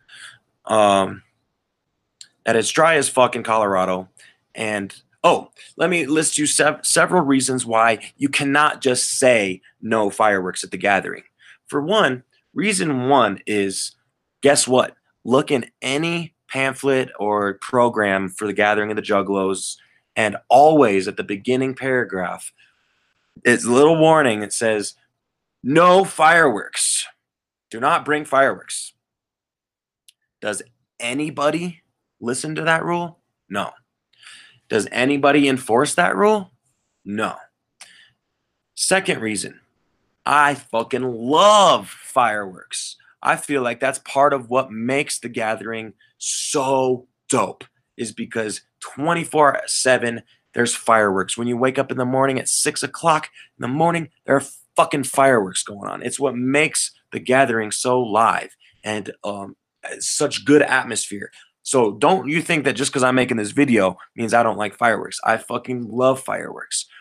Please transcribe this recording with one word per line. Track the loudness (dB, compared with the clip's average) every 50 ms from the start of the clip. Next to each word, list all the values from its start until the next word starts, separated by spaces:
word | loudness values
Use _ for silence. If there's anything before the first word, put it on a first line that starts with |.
| _ _ -20 -20 -20 -20 -20 _ _ _ _ _ -4
Um, | 0 2 4 4 6 4 4 2 -2 -6 -14 _ _ _ _ _ _ _ _ _ _ _ _ _ _ _ _ _ _ _ -20 -20 _ _ _ -2
that | 0 0
it's | 0 0 0
dry | 2 2 4 4 4
as | 2 0 0
fuck | 2 2 2 2 0
in | -4
Colorado. | -4 -2 0 0 2 0 0 0 0 0 -2 -4 -6 _ _ _ -20 _ _ _ _ _ -12
And, | -8 -6 -6 -6 -6 -6 -8 -14 -18 _ _ _ _ 2
oh, | 2 2 2 -2 -8 _ _ -20 -14 -6
let | -2 -2 0
me | 0 -2 -2
list | 0 0 0 0 0 -2
you | -2 -2
sev-, | 0 0 2 2 2 0 -2 -4
several | -2 2 2 2 2 2 2 2
reasons | 4 2 2 2 0 -2 -4 -4
why | 0 0 2 4 2 2 0 -4 -14 _
you | -4 -4 -2
cannot | -2 -2 -2 0 2 2 2 2 0 0
just | -2 0 0 0 -2 -4 -2
say | 2 4 4 4 4 2 -2 -4 -8 _ _ _ -12
no | -6 -2 0 0 0 0
fireworks | 0 2 2 2 2 0 -2 -4 -6 -8 -10
at | -10
the | -8
Gathering. | -4 -2 0 0 0 -2 -4 -10 -14 -16 _ _ _ _ -20 -20 _ _
For | -6 -6 -4
one, | -2 0 0 2 2 0 0 -4 -10 _ _ _ _ _ -8
reason | -4 -2 -2 -2 -2 -2 -2 -2 -2 0 2
one | 4 4 4 2 0 -4 -6
is, | -4 -2 -2 -2 -2 -4 -8 -10 -10 -12 _ _ _ _ _ _ _ _ _
guess | 2 2 4 2 2
what? | 2 2 2 2 0 -4 _ _ _ _ _ -4
Look | 0 0 0 2 0
in | -2 -4 -4 -6 _ -10
any | -6 -4 -4 -4 -4 -4 -4 -6 -8 -10 _ _ _
pamphlet | -10 -6 -4 -4 -4 -4 -4 -2 0 0 0 -2 -4 -6 -6
or | -4 -2 -2 0 -2 -4 -6
program | -8 -8 -2 2 2 2 2 2 0 0 0 0 0 -2 -4
for | -8 -8 -6
the | -4 0
Gathering | 0 2 2 2 0 -2 -4
of | -4
the | -6
Juggalos, | -2 0 0 0 0 0 -2 -2 0 -2 -2 -4 -8 -12 -14 _ _ _ _ _ _ _ -4
and | -2 -2 -2 -2 -4 _
always | 4 6 8 8 8 6 6 4 4 4 0 -2
at | -4 -6
the | -8 -8
beginning | -8 -8 -6 -4 -2 -2 -2 -2 -4 -6
paragraph, | -6 -4 -2 -2 -2 -2 -2 -4 -6 -6 -6 -8 -10 -14 -18 _ _ _ _ _ _ _ _ _ _ _ _ _ _ _ _ _ -2 2
it's | 2 4 4 4
a | 2
little | 4 6 6 6 6
warning. | 6 6 6 6 6 4 2 0 -2 -4
It | -6 -6
says, | -2 0 0 0 0 -2 -6 -10 _ _ _ _ _ _ _ _ _ _ _ _ _ -4
"No | 2 4 6 8 8 8 6 4
fireworks. | 2 0 4 4 6 6 6 6 4 2 0 -6 -8 -6 -4 -2 -2 -2 -4 -6 -8 -14 _ _ _ _ _ _ _ _ _ _ -14
Do | -8 -2
not | 0 0 0 0 0
bring | 0 -2 -2 -2
fireworks." | 0 2 4 4 4 2 -2 -8 -12 -12 -12 -12 -14 _ _ _ _ _ _ _ _ _ _ _ _ _ _ _ _ _ _ _ _ _ _ _ _ _ _ _ _ _ -10
Does | -6 -6 -6 -6 -10 _ _ _ _ _ _ -10
anybody | -8 -6 -4 -4 -6 -6 -4 -2 -2 0 0 -2 -4 -6 -10 _ _ _ _ _ _ _ _ -8 -6
listen | -6 -4 -4 -6 -8 -6
to | -4 0
that | 0 0 0 0
rule? | -2 -4 -4 -4 -8 -12 _ _ _ _ _ _
No. | -8 -6 -6 -6 -6 -10 _ _ _ _ _ _ _ _ _ -20 -20 -20 -20 -20 -20 _ _ _
Does | -2 -2 -2 -2 -2
anybody | -2 0 0 2 2 4 4 4 4 6 4
enforce | 4 2 0 0 0 2 2 2 0 0
that | -2 -2 0 0
rule? | 2 2 2 2 0 -2 -8 _ _ _ _ _ _ _ _ _ _ -14
No. | -10 -6 -6 -6 -6 -6 -10 -18 _ _ _ _ _ _ _ -20 -20 _ _ _ _ _ _ _ _ _ _ _ _ _ _ _ _ -10
Second | -6 -2 0 0 0 0 -2 -4 -4
reason, | -4 -6 -6 -6 -8 -10 -14 _ _ _ _ _ _ _ _ _ _ _ _ _ -2
I | 0 2 2 2 2 0
fucking | -4 -8 _ -4 -4 -4 -4 -4 -6 -4
love | -6 -6 -6 -4 0 2 4 6 6 6 6 6 6 4 2 -2
fireworks. | -8 -18 -20 -12 -4 0 0 0 0 0 -4 -8 -10 -12 -18 -18 -14 -12 -12 -12 -12 -16 _ _ _ _ -6
I | -2 -2 -2
feel | -2 -2 -4 -2 -2
like | -2 -2 -4 -2
that's | -2 -4 -4 -4
part | -8 -4 2 4 4 4 2
of | 0 -4 -2
what | -2 -2 -2 -2
makes | -6 -6 -4 -2 -2 -2 -2 -4 -6 -10
the | -10 -10
gathering | -6 -4 -4 -4 -4 -6 -8 -10 -10 -10 -12 -14 -18 _ _ _ _
so | -12 -8 -8 -6 -6 -6 -4 -2 -2 0 2 2 2 2 2 0 -2 -4 _ _ _ _ -2
dope, | 0 0 0 -2 -6 -14 -20 _ _ _ _ _ _
is | -10 -10 -10
because | -10 -12 -12 -8 -6 -6 -6 -6 -8 -12 _ _ _ -20
twenty-four | -20 -16 -10 -4 -2 -2 -2 -2 -2 -2 2 4 4 4 2 0 -4
seven | -6 -4 -2 2 2 2 2 0 -4 -6 -8 -12 _ _ _ _ _ -4
there's | -2 -2 -2 -2
fireworks. | -4 2 2 4 4 4 4 2 0 -2 -4 -6
When | -6 -4
you | -4 -2
wake | 0 0 0 0
up | -2 -4 -4
in | -4
the | -4 -4
morning | -2 0 0 0 0 -2 -2
at | -4 -4
six | -4 -2 -2 -4 -4 -6
o'clock | -8 -10 -8 -4 0 0 0 0 -2 -6 _ -20 -20 _ _
in | -10
the | -6
morning, | -4 -2 0 0 0 0 -2 -6 -8 _ _ -2
there | 0 0
are | 0 0 -4 -18 -20 _ _ 0
fucking | 0 0 0 0 -4 -4
fireworks | -2 2 2 4 4 4 2 0 -2 -6 -8 -8
going | -10 -12 -12 -12 -10
on. | -10 -10
It's | -10 -10 -8 -4
what | -4 -4 -4
makes | -2 -2 0 2 2 0 0 -2 -4 -6 -6 -10 _ _ -12
the | -12 -10
gathering | -4 0 2 2 2 2 0 -4 -4 -4
so | -6 -4 -2 0 0 0
live | 0 0 2 2 2 2 2 0 -4 -10 _ _ _ _ _ _ -10
and, | -8 -8 -8 -8 -10 -14 _ -10
um, | -10 -10 -10 -12 -16 -18 _ _ _ _ _ -16 -16 -12 -10
such | -8 -6 -4 -2 -2 -2 -4 -4 0
good | 4 4 4
atmosphere. | 4 2 0 -2 -2 -4 -6 -8 -8 -8 -10 -12 -14 -16 _ -20 _ _ _ _ -8
So | -2 0 2 2 2 0
don't | 2 2 2 2 2 0
you | -2 -4 -4
think | -2 -2 -2 0 0
that | -2 -2
just | -2 -4 -2 0
'cause | 0 2
I'm | 2 2
making | 2 0 0 -2
this | -4 -4 -4
video | 0 0 2 4 4 2 2 2 -2 -4 -16 _ -10
means | -8 -4 0 2
I | 2 2
don't | 2 0
like | -2 -6 -6 -4
fireworks. | 0 0 0 0 0 -4 -8 -10 -4 -2
I | -2 -2
fucking | -2 -2 -6 -8 -8 -6 -6 -8 -8 -8 -8
love | -2 0 2 2 2 0 -4
fireworks. | -8 -8 -6 -8 -10 -14 -14 -12 -8 -8 -8 -8 _ -16 -20